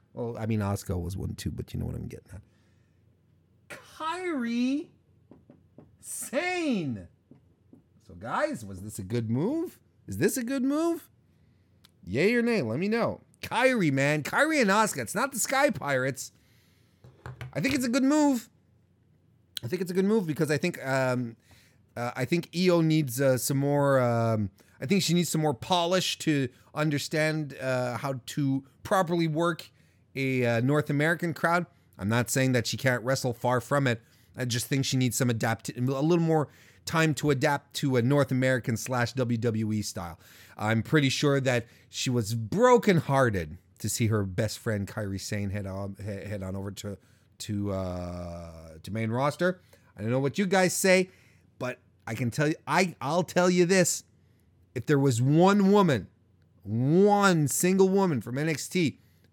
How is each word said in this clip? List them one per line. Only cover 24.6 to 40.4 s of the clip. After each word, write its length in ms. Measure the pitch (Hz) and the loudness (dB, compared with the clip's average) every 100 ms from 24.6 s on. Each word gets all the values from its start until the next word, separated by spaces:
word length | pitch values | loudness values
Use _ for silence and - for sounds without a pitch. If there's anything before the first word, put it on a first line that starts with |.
| _ - | _ -8
I 60 | 131 | 0
think 160 | 196 | 0
she 100 | - | 2
needs 160 | 175 160 | 2 2
some 120 | 156 | 0
more 120 | 151 | 0
polish 640 | 135 - 180 170 185 - - | -2 -2 0 2 0 0 -4
to 300 | - 147 131 - _ - | 0 0 0 -6 _ -4
understand, 800 | 156 147 - 156 156 156 143 139 | 0 0 -2 -2 0 -2 -6 -6
uh, 360 | 131 127 123 117 | -4 -2 -2 -4
how 180 | 143 131 - | -6 -8 -8
to 380 | - 139 135 - _ | -2 0 0 -4 _
properly 440 | - 196 165 175 165 | -2 0 2 0 0
work 420 | 151 170 165 - _ _ _ _ 135 | 0 0 -2 -8 _ _ _ _ -4
a, 300 | 135 127 120 | -2 0 2
uh, 160 | 117 | 2
North 280 | 127 147 147 | 2 2 0
American 440 | 143 151 170 175 | 0 0 0 -4
crowd. 340 | - 165 175 170 _ _ - | -2 0 0 -2 _ _ -6
I'm 120 | 98 | 0
not 200 | 117 117 | 0 0
saying 240 | 135 131 | 0 2
that 140 | 123 110 | 2 0
she 80 | 110 | -2
can't 280 | 131 123 | 0 0
wrestle, 300 | 117 135 131 | 0 -2 -2
far 280 | 113 123 123 | -2 0 0
from 260 | - 143 127 | 0 0 2
it. 140 | 117 _ _ _ - | -2 _ _ _ -8
I 100 | 127 | -4
just 220 | 117 - | -4 -2
think 180 | 139 131 | -2 0
she 120 | 131 | 0
needs 200 | 127 - | 0 0
some 120 | 123 | 0
adapt-, 480 | 113 120 117 - - | 0 -2 -2 -6 -4
a 40 | |
little 360 | 127 135 156 175 | -2 0 2 2
more 300 | 160 160 127 - - _ - | 2 0 -2 -8 -20 _ -4
time 280 | 165 160 143 | 0 2 2
to 160 | 151 | 0
adapt 420 | 135 147 143 _ - | 2 2 0 _ -4
to 220 | 143 127 | 0 2
a 40 | |
North 300 | 117 143 135 | 4 4 2
American 460 | 127 131 127 127 113 | 2 2 0 -2 -4
slash 340 | - 123 117 | -2 -2 -2
W 240 | 131 120 117 | -2 -2 0
W 360 | 120 110 107 | 0 -2 0
E 80 | 107 | -2
style. 360 | 104 101 87 80 - - | -4 -8 -10 -14 -20 -20